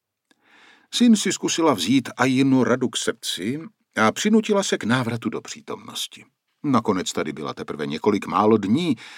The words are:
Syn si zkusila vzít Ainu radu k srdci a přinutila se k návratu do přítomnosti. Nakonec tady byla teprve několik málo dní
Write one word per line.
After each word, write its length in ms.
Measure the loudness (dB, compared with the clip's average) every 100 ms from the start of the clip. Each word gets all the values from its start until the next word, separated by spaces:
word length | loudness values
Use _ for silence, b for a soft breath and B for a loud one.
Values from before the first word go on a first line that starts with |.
| _ _ _ b b b b b b
Syn 220 | 2 4
si 160 | 6 2
zkusila 420 | -2 -4 0 2
vzít 360 | 2 2 0 0 0
Ainu 460 | 2 2 4 4
radu 260 | 4 0 -2
k 80 | -2
srdci 640 | -4 -4 -8 -6 -6 -6 -10 _ _
a 160 | 0 0
přinutila 520 | 2 2 2 2 -2
se 140 | -2 -4
k 60 |
návratu 460 | -2 -2 -2 -6 -6
do 120 | -8
přítomnosti. 840 | -10 -14 -14 -14 -12 -10 -12 -14 -20 _ _ _
Nakonec 500 | 0 0 0 -2 -4
tady 200 | -6 -6
byla 200 | -8 -10
teprve 340 | -10 -10 -8 -8
několik 400 | -2 0 0 0
málo 300 | 2 4 4
dní 380 | 4 0 0 -4 B